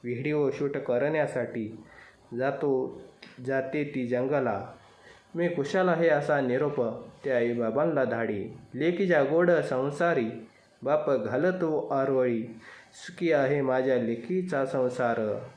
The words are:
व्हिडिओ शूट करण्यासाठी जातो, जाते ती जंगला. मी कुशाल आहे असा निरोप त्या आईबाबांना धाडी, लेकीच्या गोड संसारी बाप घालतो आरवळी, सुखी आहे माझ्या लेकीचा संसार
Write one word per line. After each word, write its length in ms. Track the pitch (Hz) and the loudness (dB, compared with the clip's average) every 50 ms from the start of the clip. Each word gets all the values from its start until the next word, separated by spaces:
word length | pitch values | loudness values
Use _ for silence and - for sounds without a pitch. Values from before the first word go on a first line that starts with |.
| - | -6
व्हिडिओ 460 | 120 123 120 135 151 151 151 147 131 | -6 -6 -4 -2 -2 0 2 2 0
शूट 260 | 139 - 147 139 143 | 0 -2 -4 -4 -4
करण्यासाठी 880 | 139 - - 123 123 139 147 156 156 147 - - 135 120 - - 120 110 104 - - - - - - - - - _ _ - 123 | -4 -2 0 0 2 2 2 2 0 0 0 -2 -4 -4 -4 -4 -6 -6 -6 -8 -14 -18 -20 -20 -20 -20 -20 -20 _ _ -10 -4
जातो, 640 | 117 127 139 135 135 - 143 135 131 131 127 - - - - - _ - - - - 127 | -2 -2 -2 -2 0 0 0 0 0 0 -4 -8 -14 -18 -20 -20 _ -20 -20 -18 -10 -6
जाते 380 | 127 135 135 131 135 - 151 147 143 - | -2 -2 -2 -2 -2 -2 -4 -4 -4 -4
ती 120 | 131 123 | -4 -2
जंगला. 540 | 117 123 123 131 135 147 139 131 120 104 98 - - - - - - - - - - - - _ _ - | -2 0 -2 0 0 0 0 0 0 -2 -2 -6 -10 -14 -20 -20 -20 -20 -20 -20 -20 -20 -20 _ _ -4
मी 120 | 170 175 | -2 -2
कुशाल 420 | 175 175 - 139 143 - 190 185 180 | 0 0 -2 -2 0 0 2 2 4
आहे 200 | 170 165 170 165 | 4 4 4 4
असा 300 | 151 147 147 151 151 143 | 4 4 2 2 0 2
निरोप 400 | 135 123 123 135 151 143 139 - 120 113 113 - - - - - - | 2 2 2 2 0 0 0 0 -2 -2 -2 -6 -12 -16 -20 -8 -4
त्या 120 | 143 131 | 0 2
आईबाबांना 680 | 120 120 120 120 120 117 113 110 135 151 165 156 143 131 | 2 2 2 0 0 0 0 2 2 2 2 2 2 0
धाडी, 400 | 117 117 113 113 110 107 101 95 - - - - - - | 0 0 -2 -2 -2 -2 -4 -4 -8 -10 -16 -18 -12 -4
लेकीच्या 480 | 127 147 170 180 180 202 180 170 151 135 | 0 0 0 2 2 2 4 4 4 4
गोड 280 | 131 156 170 180 175 | 4 4 4 6 6
संसारी 800 | 175 156 143 - 135 127 131 143 143 - 175 170 165 143 117 110 117 117 - - _ _ _ _ _ _ | 4 4 2 0 -2 0 -2 -2 -2 0 0 2 2 2 0 -2 -4 -8 -14 -16 _ _ _ _ _ _
बाप 280 | - 135 147 151 - 143 | -2 0 0 2 2 2
घालतो 800 | 139 123 113 117 123 139 156 185 180 180 170 160 151 147 - - | 0 0 0 0 0 2 2 2 0 0 -2 0 0 -2 -2 -2
आरवळी, 500 | 139 135 135 135 135 131 127 127 120 113 113 120 113 - - - - - - - - | 0 0 2 2 2 2 2 2 0 -2 -4 -6 -12 -16 -18 -20 -20 -20 -20 -20 -20
सुखी 360 | - - - 180 - 180 165 | -16 -16 -16 -8 -4 0 2
आहे 300 | 156 143 135 131 147 143 | 2 4 4 2 2 2
माझ्या 360 | 135 131 127 131 131 135 127 | 2 2 2 2 2 2 2
लेकीचा 680 | 123 117 110 117 117 - - 180 185 180 - 151 139 135 | 2 2 0 -2 -4 -4 -2 -2 -2 -2 -2 -2 -2 -2
संसार 540 | - - 139 127 123 123 - 127 117 117 113 110 107 104 104 - - - | 0 0 0 0 0 0 0 0 0 0 0 0 -2 -2 -4 -6 -12 -16